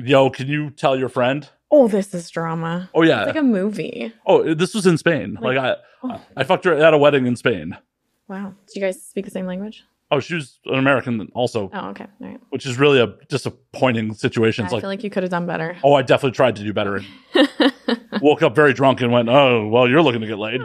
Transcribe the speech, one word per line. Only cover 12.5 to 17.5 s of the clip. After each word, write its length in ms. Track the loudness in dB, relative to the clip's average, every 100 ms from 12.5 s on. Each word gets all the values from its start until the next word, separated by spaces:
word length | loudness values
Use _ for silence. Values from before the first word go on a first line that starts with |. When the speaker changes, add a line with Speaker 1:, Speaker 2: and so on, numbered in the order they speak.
Speaker 1:
Which 140 | -10
is 140 | -6 2
really 220 | 4 4
a 80 | 2 -2 -8
disappointing 880 | -6 -6 -12 _ -2 -2 0 -4
situation. 500 | -4 -4 0 0 0
It's 80 | -4
Speaker 2:
I 40 | -6
Speaker 1:
like, 60 |
Speaker 2:
feel 80 | -6
like 120 | -8
you 80 | -6
could 140 | -6
have 60 | -4
done 160 | -4 -6
better. 300 | -6 -8 0
Speaker 1:
Oh, 120 | 4
I 80 | 4
definitely 340 | 4 0 0 0
tried 180 | 0 0
to 60 |
do 100 | -6
better. 300 | -4 -4 -6 -10 -20 _
Speaker 2:
<laughs> 60 | 0 0